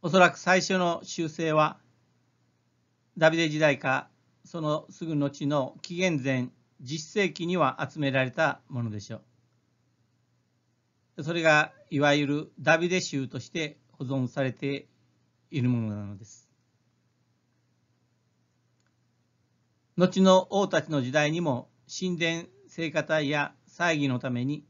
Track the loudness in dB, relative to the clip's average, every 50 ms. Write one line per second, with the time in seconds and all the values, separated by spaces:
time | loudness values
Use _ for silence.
0 | -4 2 6 6 6 6 4 0 0 2 2 2 2 0 0 0 0 0 -2 -4
1 | -8 -12 -8 -6 -6 -6 -6 -4 -2 0 2 2 2 2 0 _ _ _ _ _
2 | _ _ _ _ _ _ _ _ _ _ _ _ _ _ _ _ _ _ _ _
3 | _ _ _ 4 4 4 6 4 0 0 0 2 2 2 2 2 0 -2 -2 -2
4 | -4 -8 _ _ _ _ _ _ _ -14 -10 -6 -2 -2 -2 -4 -4 -12 -14 -12
5 | -8 -4 -2 0 -2 -2 -4 -4 -4 -2 0 0 -2 -2 -8 -16 -14 -10 -4 -2
6 | 0 0 0 0 0 0 0 -2 -2 -4 _ _ _ _ _ _ -12 -10 -10 -10
7 | -10 -6 -2 0 0 0 -2 -4 -4 -2 0 2 2 0 0 -2 -8 -8 -4 -2
8 | -2 0 2 0 0 0 0 0 0 0 0 -4 _ _ -8 -6 -6 -6 -6 -10
9 | -12 -12 -16 -16 _ _ _ _ _ _ _ _ _ _ _ _ _ _ _ _
10 | _ _ _ _ _ _ _ _ _ _ _ _ _ _ _ _ _ _ _ _
11 | _ _ _ -12 -8 -6 -4 2 4 6 6 6 4 0 -4 _ -16 _ -2 2
12 | 4 4 4 4 2 0 -2 -4 -4 -8 _ -6 2 2 4 4 4 0 0 -2
13 | -2 -4 -6 -6 -6 -6 -8 -12 -12 -8 _ -8 -8 -8 -10 _ _ _ _ _
14 | -8 -6 -4 -4 -4 -4 -4 -4 -4 -4 -4 -6 -6 -6 -6 -8 -10 _ _ _
15 | _ _ _ _ _ _ _ _ _ _ -4 -2 0 0 0 0 -2 -4 -6 -8
16 | -8 -10 -12 -14 -18 -20 -20 -20 _ _ _ _ _ _ _ _ _ _ _ _
17 | _ _ _ _ _ _ _ _ _ _ _ _ _ _ _ _ _ _ _ _
18 | _ _ _ _ _ _ _ _ _ _ _ _ _ _ _ _ _ _ _ _
19 | _ _ _ _ _ _ _ _ _ _ _ _ _ _ _ _ _ _ _ 2
20 | 2 2 4 6 6 8 8 6 4 2 0 0 0 2 0 -2 0 0 -4 -2
21 | -2 0 0 0 0 2 0 -2 -2 -2 -4 -4 -6 _ _ _ _ _ -10 -6
22 | -6 -4 -2 -2 -2 -2 -2 -4 -8 -12 _ _ _ -20 -10 -8 -8 -4 -4 -4
23 | -2 0 0 0 0 0 -2 -2 -4 -4 -6 _ _ _ -6 -2 0 0 0 0
24 | 0 0 -2 -2 -4 -4 -4 -4 -4 -4 -6 -6 -10